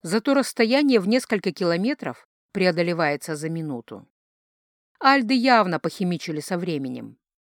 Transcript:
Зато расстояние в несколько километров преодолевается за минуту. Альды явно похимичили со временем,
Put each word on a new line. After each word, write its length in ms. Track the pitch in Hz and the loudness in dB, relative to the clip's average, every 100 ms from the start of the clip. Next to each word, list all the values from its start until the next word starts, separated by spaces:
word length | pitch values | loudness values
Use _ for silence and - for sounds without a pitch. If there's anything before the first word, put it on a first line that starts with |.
Зато 320 | 170 214 277 | -2 -2 2
расстояние 640 | 277 254 - 226 262 294 240 | 2 0 0 2 4 4 4
в 80 | 185 | 4
несколько 440 | 247 - 208 185 | 0 0 -2 -2
километров 760 | - 175 170 220 294 - 120 _ _ _ | -2 0 0 -2 -4 -8 -10 _ _ _
преодолевается 840 | 196 180 170 170 170 156 143 - 151 | 0 0 2 -2 0 0 -2 -6 -8
за 140 | 160 | -6
минуту. 580 | 165 156 123 - 104 - _ _ _ _ _ _ _ _ _ | -6 -6 -8 -10 -18 -18 _ _ _ _ _ _ _ _ _
Альды 340 | 277 277 220 | 2 4 2
явно 460 | 262 254 240 185 160 | 2 4 4 4 0
похимичили 640 | 165 - 180 175 - 151 | -4 -4 -4 -4 -6 -8
со 160 | - 180 | -6 -6
временем, 600 | 180 151 131 123 113 120 _ _ _ | -4 -4 -6 -10 -14 -20 _ _ _